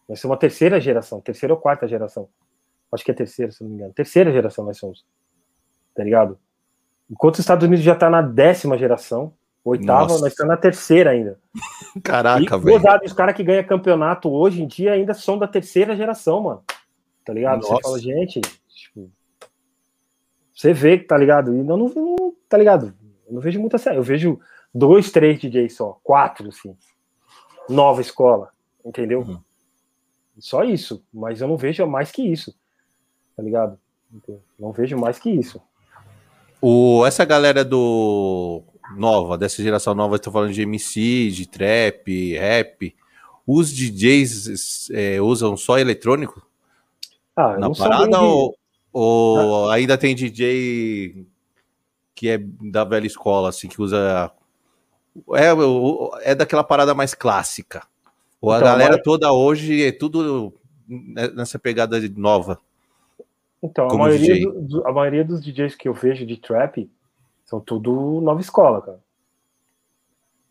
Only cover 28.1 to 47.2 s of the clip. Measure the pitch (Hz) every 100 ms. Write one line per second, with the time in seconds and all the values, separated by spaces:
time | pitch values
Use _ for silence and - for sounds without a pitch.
28.1 | - 127 107 95 _ _ _ 117 117 113
29.1 | 127 113 87 _ _ _ _ _ _ _
30.1 | _ _ 107 - 131 240 185 - 107 _
31.1 | 110 113 113 135 160 135 165 165 135 147
32.1 | - 226 160 - - _ _ _ _ _
33.1 | _ _ - 107 113 107 98 _ _ _
34.1 | 107 - 101 _ - 104 110 131 131 117
35.1 | 123 233 170 - - _ _ _ _ _
36.1 | _ _ _ _ - 120 120 123 117 127
37.1 | - 165 147 143 135 131 131 120 113 107
38.1 | 101 98 92 87 82 _ _ - 101 113
39.1 | 107 87 87 98 - 107 104 113 101 104
40.1 | 104 107 107 104 101 104 107 - 107 113
41.1 | 123 110 90 92 95 101 117 110 - 98
42.1 | 92 90 82 98 117 110 - 87 _ _
43.1 | _ _ _ - 151 151 131 123 98 117
44.1 | 139 127 110 107 98 - - - 110 101
45.1 | 98 107 117 110 98 - 127 127 107 113
46.1 | 139 135 - _ _ _ _ _ - -
47.1 | _